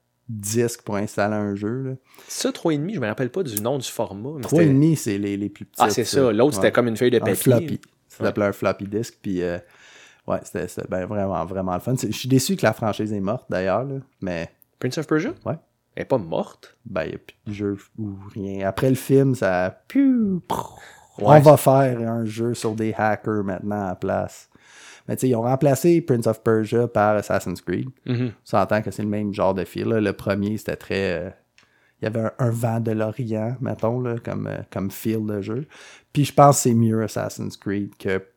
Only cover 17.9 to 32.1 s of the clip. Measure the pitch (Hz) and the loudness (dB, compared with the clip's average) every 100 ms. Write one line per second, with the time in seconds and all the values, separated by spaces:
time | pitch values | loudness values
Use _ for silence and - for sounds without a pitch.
17.9 | - 101 98 98 104 98 98 95 - 131 | -12 -10 -10 -12 -10 -8 -4 -4 0 2
18.9 | 123 - 135 135 123 98 90 92 - - | 2 4 4 4 2 2 2 0 -4 -4
19.9 | 269 269 247 202 180 - - - - - | 2 4 4 0 -2 -4 -6 -8 -16 -20
20.9 | - _ - 101 151 147 135 139 135 135 | -20 _ 0 8 10 10 8 8 4 4
21.9 | 117 113 117 110 110 117 113 113 110 110 | 0 -2 -2 -4 -2 -4 -2 -4 -2 -2
22.9 | 104 107 104 113 107 98 90 104 104 92 | 0 0 0 -2 -2 -2 -4 -4 -4 -4
23.9 | 90 95 95 95 - - _ _ - - | -4 -2 -2 -4 -10 -20 _ _ -20 -20
24.9 | - - 113 131 113 123 135 143 131 175 | -16 -8 -2 0 0 0 2 2 4 4
25.9 | 170 160 120 113 107 117 110 107 120 117 | 2 2 0 0 0 2 2 2 0 2
26.9 | 107 104 104 - 95 92 87 - 104 127 | 2 4 2 0 -2 -2 -6 -4 -4 -6
27.9 | - 127 120 123 - - 104 95 107 98 | -10 -6 -4 -4 -8 -2 0 2 0 -2
28.9 | - 104 104 104 95 92 95 85 95 110 | -6 -4 -2 -4 0 0 0 -4 -4 -2
29.9 | 113 101 - 104 101 101 107 - - - | 0 0 -2 -2 -2 -2 -4 -6 -8 -4
30.9 | 98 95 82 95 - _ _ _ _ _ | -2 -2 -4 -8 -12 _ _ _ _ _
31.9 | _ 113 | _ -6